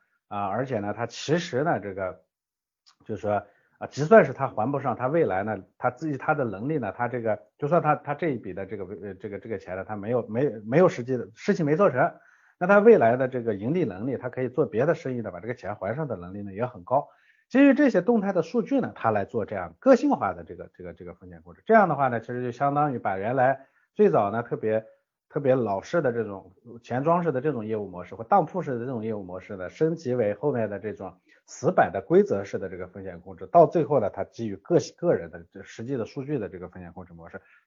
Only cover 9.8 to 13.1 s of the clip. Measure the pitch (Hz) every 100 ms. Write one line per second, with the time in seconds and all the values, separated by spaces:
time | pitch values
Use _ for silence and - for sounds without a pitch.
9.8 | 92 107 101 123 104 110 143 110 104 143
10.8 | 180 - 123 127 98 - - 196 147 160
11.8 | 196 127 165 - _ _ _ - 180 202
12.8 | 214 208 113